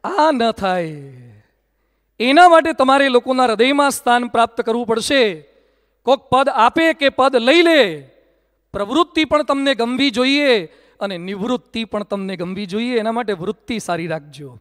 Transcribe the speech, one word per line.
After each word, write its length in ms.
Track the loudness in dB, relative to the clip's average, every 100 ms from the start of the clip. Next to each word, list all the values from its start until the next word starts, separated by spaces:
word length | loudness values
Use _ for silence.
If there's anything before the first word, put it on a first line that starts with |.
આ 280 | -4 0 2
ન 200 | 2 -2
થાય, 380 | -2 -4 -2 -4 -10 -18 -20 -20 -20 _ _ _ _ _ _ _ _
એના 300 | 2 6 8
માટે 240 | 6 4
તમારે 360 | 0 2 2 2
લોકોના 340 | 2 0 0
હૃદયમાં 480 | 0 2 2 2 0
સ્થાન 360 | 0 0 0 0
પ્રાપ્ત 340 | 0 0 -2
કરવું 240 | -4 -4 -2
પડશે. 560 | -4 0 0 0 -2 _ _ _ _ _ _
કોક 260 | -2 -2 _
પદ 200 | 0 2
આપે 440 | 2 2 4 0
કે 160 | 2 0
પદ 260 | 2 2 2
લઈ 260 | 4 4
લે, 500 | 4 4 2 -2 -16 _ _ _ _ _ _
પ્રવૃત્તિ 520 | -8 -4 -2 0 -2 0
પણ 180 | -2
તમને 320 | -2 -2 -2 -2
ગમવી 360 | -2 -2 -2
જોઈએ 540 | 0 0 0 2 0 -2 _ _ _
અને 180 | -8 -8
નિવૃત્તિ 680 | -10 -8 -4 -6 _ -10
પણ 200 | -8 -8
તમને 320 | -6 -8 -6 -8
ગમવી 300 | -8 -8 -8
જોઈએ. 340 | -6 -2 -2
એના 120 | -2
માટે 220 | -4 -6
વૃત્તિ 460 | -6 -8 -10 -8 -10
સારી 280 | -6 -6 -6
રાખજો. 520 | -8 -12 -20 -20 -20